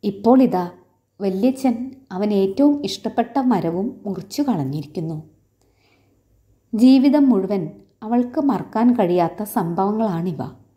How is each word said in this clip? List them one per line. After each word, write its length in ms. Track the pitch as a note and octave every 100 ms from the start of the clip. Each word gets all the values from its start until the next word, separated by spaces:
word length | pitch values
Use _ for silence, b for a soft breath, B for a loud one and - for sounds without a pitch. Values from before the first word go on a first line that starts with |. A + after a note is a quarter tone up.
ഇപ്പോൾ 340 | G#3 G3 A#3 B3+
ഇതാ 240 | B3 F#3 F3 - _ _ _ _
വല്യച്ഛൻ 560 | G3 F#3+ A#3+ C4 C4 A3+ C4 - _
അവൻ 180 | F#3 G#3
ഏറ്റവും 420 | G#3 F#3+ F#3+ C#4+ D4
ഇഷ്ടപ്പെട്ട 520 | C#4+ - - - A#3+ -
മരവും 480 | B3+ G#3 D#3+ E3+ G#3 -
മുറിച്ചു 400 | G#3 F#3+ - -
കളഞ്ഞിരിക്കുന്നു. 760 | C#4+ G3+ C3+ D3 - - D#3+ D#3 D#3+ _ _ _ _ _ _ _ _ _ _ _ _ _ _
ജീവിതം 500 | A3 B3 C4+ C#4 D4 C#4
മുഴുവൻ 340 | G#3+ F#3 G3+ D#3+ - _ _
അവൾക്ക് 360 | G#3+ A#3+ B3 D#4
മറക്കാൻ 460 | D4 G3 - A3 A#3+
കഴിയാത്ത 500 | A#3+ F#3 F3 E3+ -
സംഭവങ്ങളാണിവ. 1000 | G#3 - E3+ E3+ G3 G#3+ A3 E3+ F3+ D3 C3 - _